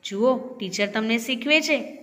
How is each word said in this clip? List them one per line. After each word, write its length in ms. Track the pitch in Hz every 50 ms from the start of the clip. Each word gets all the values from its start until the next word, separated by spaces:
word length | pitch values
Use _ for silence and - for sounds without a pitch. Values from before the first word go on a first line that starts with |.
| _
જુઓ, 240 | - 202 196 220 262 262 247 - - -
ટીચર 320 | - 208 185 170 - 202 202 202
તમને 220 | 226 220 220 226 233 226
શીખવે 320 | - 262 233 - 285 302 311 311 320
છે 100 | 311 254 226 - - -